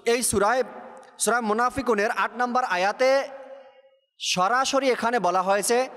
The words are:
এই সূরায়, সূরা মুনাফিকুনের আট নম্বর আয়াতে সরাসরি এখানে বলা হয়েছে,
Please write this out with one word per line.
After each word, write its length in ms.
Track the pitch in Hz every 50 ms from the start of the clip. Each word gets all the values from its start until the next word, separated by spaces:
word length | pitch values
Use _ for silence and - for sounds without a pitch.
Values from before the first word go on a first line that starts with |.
| -
এই 180 | 240 233 254
সূরায়, 400 | 226 - 233 196 202 208 247 262 247 - - - - - - - - - - -
সূরা 220 | - 208 226 247
মুনাফিকুনের 680 | 233 208 208 226 240 247 - 277 - 240 220 202 202 233
আট 200 | - 190 202 220 220
নম্বর 280 | 233 247 240 240 254 254
আয়াতে 640 | 185 185 180 185 202 214 247 254 262 269 277 262 - - - - - - - - - - - _ _ _ _ _ _ _ -
সরাসরি 720 | - - - 180 180 196 240 262 269 - 269 269 277 262
এখানে 280 | 233 - 226 233 247 233
বলা 240 | 180 175 175 185
হয়েছে, 460 | 180 190 196 208 190 - 240 240 262 262 -